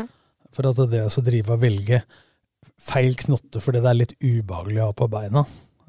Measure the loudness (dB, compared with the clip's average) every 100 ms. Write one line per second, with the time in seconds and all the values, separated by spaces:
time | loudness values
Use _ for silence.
0 | -8 _ _ _ _ -4 -2 0 0 0
1 | 0 0 0 0 0 2 2 0 0 0
2 | 0 _ _ _ _ _ _ _ -4 2
3 | 2 0 0 -2 _ -6 -2 0 2 2
4 | 0 0 0 0 -2 -8 -4 -2 -2 0
5 | -2 -2 0 0 0 -6 _ _